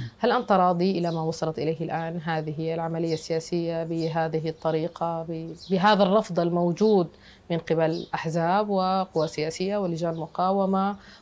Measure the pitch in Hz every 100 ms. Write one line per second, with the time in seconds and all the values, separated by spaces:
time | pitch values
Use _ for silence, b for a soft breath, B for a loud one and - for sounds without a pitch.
0 | 117 B 233 247 - 185 180 175 185 170
1 | 170 165 160 160 156 156 151 156 160 160
2 | 165 170 165 156 156 147 160 165 165 165
3 | 165 156 - 165 160 175 165 165 165 165
4 | 160 165 160 156 160 160 160 160 165 -
5 | 170 165 165 160 165 165 - 185 208 196
6 | 185 214 208 170 170 175 175 170 214 196
7 | 165 - B B - 165 - 165 160 165
8 | - 156 165 165 165 202 208 196 185 190
9 | 185 165 156 151 156 - 190 208 185 165
10 | 170 165 151 - 185 196 190 190 196 202
11 | B B